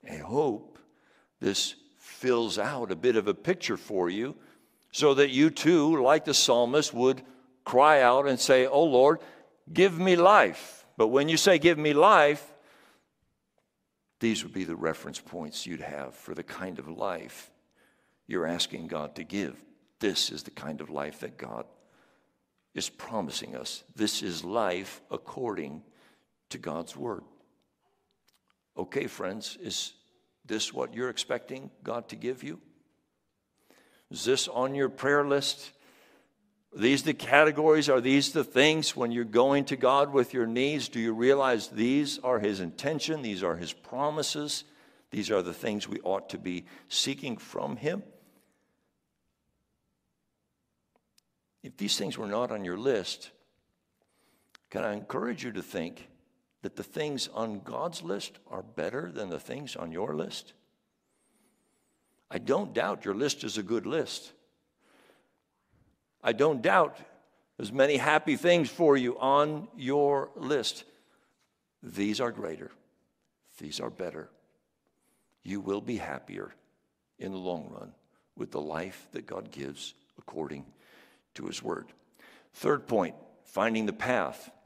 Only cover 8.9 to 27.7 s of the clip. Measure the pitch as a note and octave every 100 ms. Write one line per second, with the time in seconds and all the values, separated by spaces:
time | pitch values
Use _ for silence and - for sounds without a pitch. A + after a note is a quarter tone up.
8.9 | B2+ C3+ E3 - - _ _ - E3 F#3+
9.9 | E3 F#3 F3+ F3+ G#3 A2+ D#2+ - - -
10.9 | - A2 C3 C#3+ D#3+ - F3 D#3 D#3+ D3+
11.9 | C#3+ F3+ G3+ D3 D3 - - _ _ _
12.9 | _ _ _ _ _ _ _ _ _ _
13.9 | _ _ _ A#2 G#2+ F2 F#2+ F2+ E2 D#2+
14.9 | D#2+ - - - F2 D#2 - - E2 D#2
15.9 | D2 C2+ - - F2 - - F#2 D#2 C2+
16.9 | E2 G2+ E2+ C#2+ - - _ _ _ _
17.9 | _ _ _ _ F2+ E2 E2+ - - D#2+
18.9 | D#2+ D2 - D#2+ G2 F2 - - _ _
19.9 | _ G#2+ F2 - D#2 - - C#2+ D#2 D2+
20.9 | D2+ D2 - B1+ - - A1+ - _ _
21.9 | _ _ _ _ _ _ _ _ - -
22.9 | - - A2 E2+ - - B1+ - - -
23.9 | - G#2 - G2 E2 E2+ G#2+ G#2 F2+ F#2+
24.9 | - _ - - - B2 F#2+ D2+ D2+ -
25.9 | _ _ _ _ _ _ - - D#2+ E2
26.9 | - C#2 F#2+ - _ _ _ _